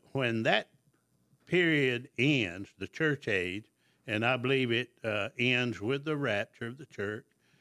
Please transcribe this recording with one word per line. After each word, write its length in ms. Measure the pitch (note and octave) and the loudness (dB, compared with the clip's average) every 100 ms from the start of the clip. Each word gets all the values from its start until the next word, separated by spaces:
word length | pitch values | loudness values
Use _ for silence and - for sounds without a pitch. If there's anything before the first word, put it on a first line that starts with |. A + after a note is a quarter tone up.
| - | -6
when 280 | C3+ B2 A2+ | -2 0 0
that 260 | B2 F#3+ - _ _ _ _ _ _ _ - | 2 0 0 _ _ _ _ _ _ _ -2
period 640 | F3 F3 D3+ C3 A#2+ C3 - | 2 4 4 2 0 -4 0
ends, 520 | C3+ C#3 G2 F2 G2 _ | 4 4 2 -4 -12 _
the 100 | F#2+ | -12
church 400 | - D#3 C#3 - | -2 0 0 0
age, 380 | G2 F2+ G2 - _ _ _ - | 0 0 -4 -10 _ _ _ -6
and 200 | G#2+ A#2 | 0 2
I 120 | B2+ | 0
believe 340 | B2+ C3+ B2 | 2 0 2
it, 180 | A#2 B2 _ | 0 -2 _
uh, 260 | A2+ G#2 G2 - | -4 -4 -4 -2
ends 420 | B2 B2 B2 G2+ | 0 2 0 -2
with 220 | G#2 C#3 D3 | -4 -4 -4
the 100 | D3+ | -2
rapture 500 | C3+ G2+ - - A#2 | 0 0 -2 -8 -10
of 100 | C3+ | -10
the 80 | C#3 | -16
church, 400 | - G2+ G#2+ - _ _ _ | -8 -6 -6 -12 _ _ _